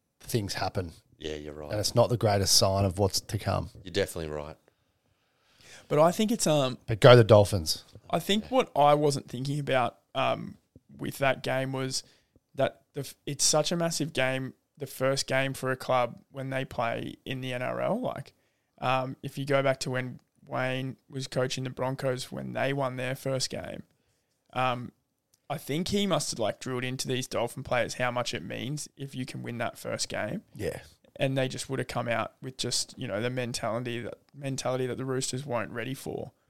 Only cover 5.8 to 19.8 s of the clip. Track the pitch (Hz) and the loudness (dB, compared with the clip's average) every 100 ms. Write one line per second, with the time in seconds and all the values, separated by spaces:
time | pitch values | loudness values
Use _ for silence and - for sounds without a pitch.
5.8 | - 147 170 180 214 233 165 151 131 - | 0 4 6 4 2 2 2 4 2 -2
6.8 | - 110 131 123 110 104 98 95 78 - | -4 10 12 12 12 10 8 2 -2 -4
7.8 | - - - 175 - 214 - 262 - 139 | -10 -20 -6 -2 0 0 2 0 2 4
8.8 | 143 147 151 139 - 123 139 147 135 131 | 6 6 4 0 -4 -6 -4 -4 0 0
9.8 | 120 - _ 131 123 110 - - _ - | 0 -4 _ -2 0 0 -6 -14 _ -20
10.8 | - 139 139 - 135 131 131 131 131 131 | -20 -10 -8 0 0 0 -2 -2 -2 -4
11.8 | 131 127 - _ _ _ _ 135 135 - | -4 -6 -8 _ _ _ _ -2 -2 -2
12.8 | _ 143 131 - - 139 - 156 151 175 | _ -12 -12 -10 -8 0 2 2 2 0
13.8 | 165 165 156 131 131 131 131 - _ - | -2 -2 -2 0 0 -2 -6 -12 _ -14
14.8 | 139 - 131 135 - 135 135 131 131 127 | -12 -2 0 0 0 0 0 -2 -4 -2
15.8 | - 127 120 - _ 135 135 131 135 - | 0 2 0 -4 _ -10 -6 -6 -4 -4
16.8 | 117 113 - - - 131 131 123 120 120 | -2 -2 -6 -10 -8 -8 -6 -4 -4 -2
17.8 | 127 247 202 - - - _ _ _ - | 0 0 -4 -6 -12 -20 _ _ _ -4
18.8 | 127 131 131 135 139 - 135 139 135 127 | 0 0 -2 -8 -8 -6 2 4 4 2